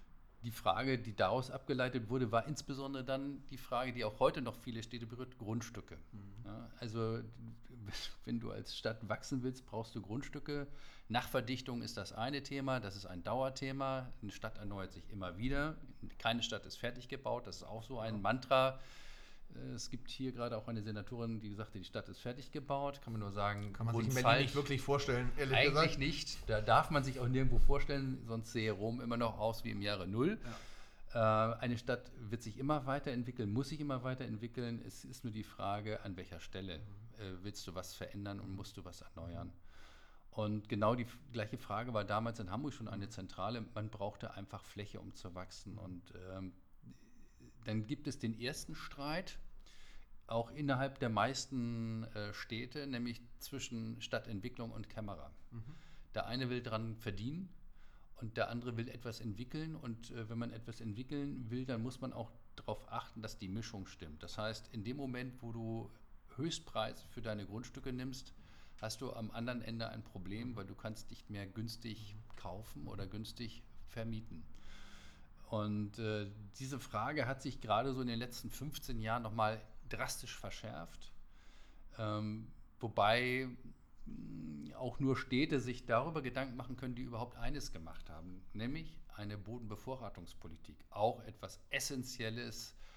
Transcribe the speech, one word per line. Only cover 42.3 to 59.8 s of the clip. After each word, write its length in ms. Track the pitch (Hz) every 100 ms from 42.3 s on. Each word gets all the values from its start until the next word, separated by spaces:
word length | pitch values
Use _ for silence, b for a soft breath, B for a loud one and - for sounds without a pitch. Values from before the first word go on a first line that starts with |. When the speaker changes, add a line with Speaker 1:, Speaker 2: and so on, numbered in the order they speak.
| 113
Speaker 1:
in 120 | 92
Hamburg 220 | 107 147
schon 160 | - 107
eine 160 | 98
Speaker 2:
Mhm. 60 | 98
Speaker 1:
zentrale. 560 | - 95 - 101 120 98
Man 160 | 110 107
brauchte 420 | - 101 - 113
einfach 320 | 104 101 98
Fläche, 340 | - 101 101 92
um 160 | 92
zu 200 | 95 90
wachsen. 400 | 90 92 - -
Speaker 2:
Mhm. 40 | 104
Speaker 1:
Und, 360 | 90 90 - 90 92
ähm, 220 | 95 95 - - - 120 - - - - - - -
dann 220 | - 110 104
gibt 200 | 151 147
es 120 | -
den 200 | 113 113
ersten 340 | 120 170 -
Streit, 640 | 156 - - 143 170 190 - - - B B B B B - -
auch 240 | 117 113
innerhalb 480 | 147 143 127 135 -
der 120 | 120
meisten, 920 | 107 117 135 - 131 117 117 113 110 113
äh, 180 | 104 104
Städte, 540 | 101 - 113 117 151 139
nämlich 340 | 120 120 117 - -
zwischen 640 | - 135 - 113 113 113
Stadtentwicklung 680 | - 117 - 104 117 - 117
und 180 | 113 104
Kämmerer. 420 | 113 104 85 69 - -
Speaker 2:
Mhm. 240 | 117 117 165 B B B
Speaker 1:
Der 120 | 107 98
eine 220 | 123 123
will 140 | 123
dran 340 | 117 110 113 110
verdienen 520 | 110 95 117 170 185 - - b b b b -
und 200 | 110 120
der 120 | 104
andere 280 | 120 123 113
will 120 | 117
etwas 320 | 113 120 110
entwickeln. 560 | 113 104 127 156 160
Und, 340 | 156